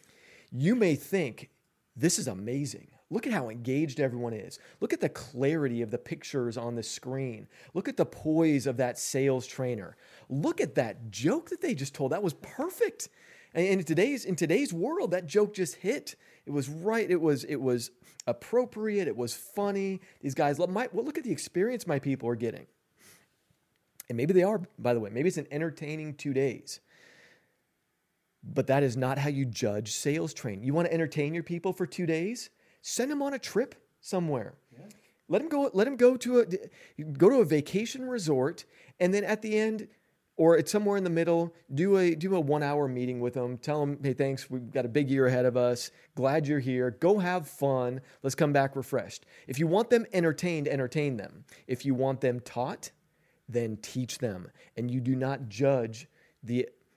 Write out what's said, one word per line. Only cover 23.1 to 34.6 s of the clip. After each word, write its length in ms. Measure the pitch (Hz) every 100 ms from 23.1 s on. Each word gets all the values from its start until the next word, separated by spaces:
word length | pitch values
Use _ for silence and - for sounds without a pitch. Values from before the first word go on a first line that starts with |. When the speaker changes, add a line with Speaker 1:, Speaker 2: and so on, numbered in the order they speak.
| - _ _ _ _ _ _ _ - -
Speaker 1:
And 100 | 120
maybe 160 | 147
they 100 | 185
are, 180 | 185 214 180 -
by 160 | 120
the 60 | 120
way, 100 | 104
maybe 200 | 113 170
it's 80 | 160
an 100 | 139
entertaining 640 | 147 165 151 151 156 151
two 180 | 143 143
days. 480 | 131 135 - - - _ _ - - - _ _ _ _ _ _ _ _ _ _ _
But 240 | - 135 131
that 160 | 135
is 120 | 139 120
not 220 | 127 139
how 120 | 143
you 160 | 139 131
judge 480 | 113 110 104 110
sales 380 | - 147 156 165
training. 320 | - 117 98
You 120 | 127 151
wanna 140 | 170
entertain 440 | 165 156 160 147
your 100 | 170
people 300 | 160 170 190
for 140 | 180 180
two 180 | - 170
days? 460 | 160 185 240 - _ _ _
Send 280 | - - 262
them 100 | 294
on 120 | 277
a 60 | 277
trip 360 | - 190 269 - _ _
somewhere. 560 | - 185 165 131 101 -